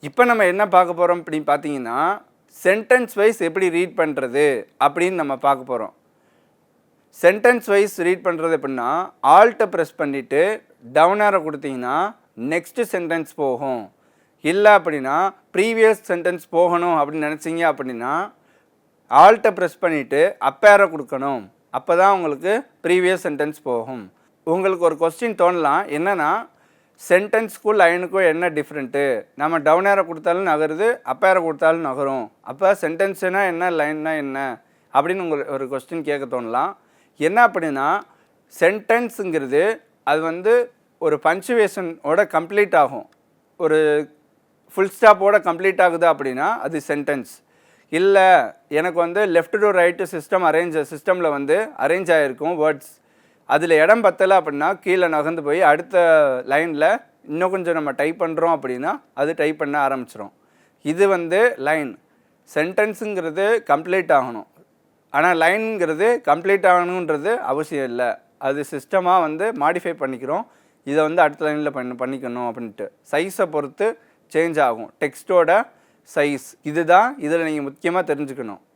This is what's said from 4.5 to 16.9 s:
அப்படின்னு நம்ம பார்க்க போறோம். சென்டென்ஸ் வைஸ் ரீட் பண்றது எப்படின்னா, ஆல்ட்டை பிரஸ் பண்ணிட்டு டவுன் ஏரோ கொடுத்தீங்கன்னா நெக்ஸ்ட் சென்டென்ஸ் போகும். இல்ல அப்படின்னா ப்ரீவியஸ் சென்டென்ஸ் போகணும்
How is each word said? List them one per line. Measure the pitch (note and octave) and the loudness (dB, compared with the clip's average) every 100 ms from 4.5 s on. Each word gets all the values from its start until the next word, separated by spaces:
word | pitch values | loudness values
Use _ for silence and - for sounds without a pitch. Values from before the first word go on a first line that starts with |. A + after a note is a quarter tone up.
| B2+ - _ C#3+ | 0 -6 _ 0
அப்படின்னு | D3 F3 F#3 | 2 -2 -2
நம்ம | D3+ C3+ C#3 | -4 -2 0
பார்க்க | C3+ B2+ | 0 -2
போறோம். | B2 G#2+ _ _ _ _ _ _ _ _ _ _ _ _ - | -8 -8 _ _ _ _ _ _ _ _ _ _ _ _ 2
சென்டென்ஸ் | - G3+ A#3 B3 - | 2 4 2 2 0
வைஸ் | G3+ G#3 - E3+ | 0 0 -2 -2
ரீட் | F3+ F3+ | -2 -2
பண்றது | E3+ E3 D#3+ | -4 -2 -2
எப்படின்னா, | C#3 C3 A#2+ D#3 F#3 _ C3 E3 | -4 -4 -2 -4 -4 _ 6 8
ஆல்ட்டை | A3+ A3+ G#3+ F3 | 8 4 -2 -2
பிரஸ் | D#3 _ | -6 _
பண்ணிட்டு | D3 C#3 A#2+ C#3 F3+ G#3+ _ _ A#2 C3+ | -6 -4 -2 0 0 -2 _ _ -4 2
டவுன் | E3 G3+ G#3 | 4 4 2
ஏரோ | G3 D#3 | 2 -2
கொடுத்தீங்கன்னா | D3 C#3+ C3 B2 C#3+ G3 A#3 _ - A#2+ | -8 -8 -8 -4 -2 -4 -8 _ -12 -6
நெக்ஸ்ட் | D#3+ E3+ - A3 F#3+ | -6 -6 -6 -4 -4
சென்டென்ஸ் | E3+ E3 D#3+ - | -4 -6 -6 -6
போகும். | C#3+ A#2+ C#3 B2 G2+ _ _ _ _ _ D3 | -4 -4 -6 -8 -10 _ _ _ _ _ -4
இல்ல | F3+ G#3 G3+ | 2 6 6
அப்படின்னா | E3+ D3+ C3 D3 F#3+ F#3 _ - | 4 -6 -4 -2 -2 -4 _ -2
ப்ரீவியஸ் | G#3+ A3+ A3 A3 - | -2 2 2 2 -4
சென்டென்ஸ் | F3+ E3+ F3+ - E3 | -4 -4 -6 -6 0
போகணும் | F3 F3 F3 | 2 2 0